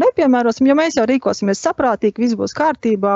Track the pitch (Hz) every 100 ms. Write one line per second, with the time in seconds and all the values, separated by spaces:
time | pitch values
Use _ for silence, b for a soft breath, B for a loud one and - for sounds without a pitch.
0 | 453 415 285 247 240 226 262 285 330 269
1 | 226 262 - 202 202 196 - - 262 208
2 | 214 208 240 214 196 - 311 294 226 208
3 | 202